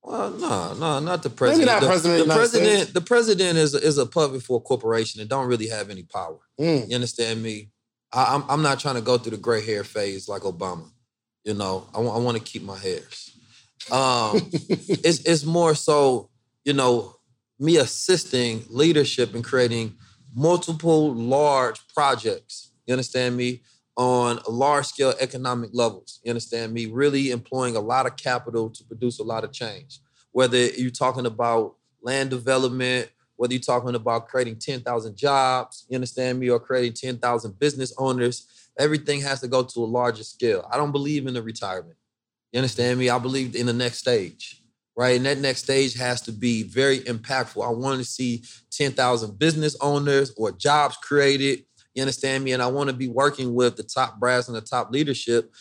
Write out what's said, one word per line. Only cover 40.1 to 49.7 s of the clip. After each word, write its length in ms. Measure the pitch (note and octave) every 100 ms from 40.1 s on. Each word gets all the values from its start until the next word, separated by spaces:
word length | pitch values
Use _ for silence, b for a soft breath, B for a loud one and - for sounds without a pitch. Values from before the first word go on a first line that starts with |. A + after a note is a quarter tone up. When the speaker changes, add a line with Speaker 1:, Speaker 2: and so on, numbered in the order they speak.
| A2
Speaker 1:
scale. 460 | A2 - A#2+ G2 -
I 60 | A#2+
don't 140 | D3
believe 340 | C#3+ C#3+ D3+ C3
in 80 |
the 80 | B2+
retirement. 560 | A2+ A2 G2+ F#2 E2+ E2 _ _ _ _ _
You 80 | B2
understand 400 | C3 A2 A#2+ B2
me? 100 | B2+
I 80 | B2
believe 380 | B2+ C3+ C3 A2
in 100 | B2
the 80 |
next 240 | A#2 B2 A#2
stage, 640 | - A#2+ F#2 - - - _ _ _ -
right? 220 | B2 B2
And 80 | C3
that 140 | C#3+
next 240 | C#3 B2+
stage 320 | - C3+ C#3 A2+
has 260 | B2+ B2
to 100 | -
be 300 | G#2+ B2 A2+
very 380 | G2+ F#2 C3+ C3+
impactful. 640 | B2 A#2 A2 C3 A#2+ - A#2
I 60 |
want 260 | A#2 C3 C3+
to 60 | B2
see 380 | - B2+ A#2 B B B
ten 220 | - C#3+
thousand 480 | A#2+ B2+ B2 A2 G2
business 360 | D#3 D#3 D3+